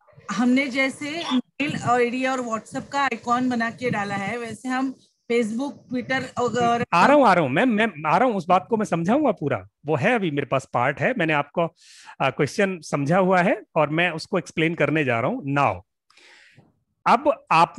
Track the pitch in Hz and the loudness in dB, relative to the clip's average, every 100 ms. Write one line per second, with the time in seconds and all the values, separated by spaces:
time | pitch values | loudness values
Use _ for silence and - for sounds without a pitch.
0 | _ - - 190 247 254 277 262 269 262 | _ -20 -10 -2 2 2 0 -2 -4 -4
1 | 294 320 311 254 - - 285 - - 247 | -8 -8 -4 -4 -4 -6 -6 -4 0 2
2 | 240 254 262 262 240 220 - 262 - 277 | 2 0 -2 -2 -4 -8 -8 -10 -6 -2
3 | 269 226 233 240 254 240 226 226 247 226 | -2 -4 -2 -2 0 -2 -4 -4 -4 -4
4 | 202 202 196 240 233 220 254 254 269 254 | -4 -4 -6 -6 -10 -10 -6 -4 -4 -6
5 | _ _ - 233 220 226 285 - - 247 | _ _ -2 0 0 -2 -6 -8 -8 -8
6 | 240 262 262 - 247 233 233 233 240 170 | -4 -4 -4 -4 -2 0 0 0 0 4
7 | 214 294 240 175 143 143 254 208 226 147 | 6 6 6 6 4 2 2 2 0 -2
8 | 156 170 262 202 165 185 185 226 214 170 | 0 2 2 0 2 0 2 -4 -2 -2
9 | 170 262 294 196 147 117 92 _ 143 151 | 2 2 2 0 -2 -4 -6 _ -4 0
10 | 175 247 185 143 127 135 - 131 123 143 | 2 0 0 -2 -2 -2 -2 -2 0 0
11 | 139 131 160 151 143 - 165 _ - - | -2 0 0 0 -2 -2 -4 _ -20 -20
12 | - - 139 127 143 - 196 185 - 151 | -20 -4 -2 0 -2 0 -2 -2 -6 -4
13 | 139 180 185 185 180 370 330 - 147 156 | 0 2 4 4 2 0 -4 -2 0 0
14 | 175 156 - 180 - - 160 170 143 156 | -2 -2 -6 -6 -6 -2 -2 0 0 0
15 | 135 117 127 254 143 143 131 92 - _ | 0 0 -2 -4 -4 0 0 -2 -10 _
16 | _ _ - - - _ _ _ _ _ | _ _ -20 -20 -20 _ _ _ _ _
17 | - 226 302 - - 165 170 | 2 2 2 -2 2 4 4